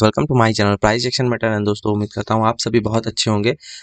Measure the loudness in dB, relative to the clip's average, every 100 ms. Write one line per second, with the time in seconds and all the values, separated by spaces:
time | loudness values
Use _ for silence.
0 | 2 2 0 2 2 2 0 2 2 0
1 | -2 -2 -2 0 -2 0 0 -2 -2 -2
2 | -2 -6 -2 0 2 0 0 0 0 -2
3 | -2 -4 0 0 0 -2 -10 -20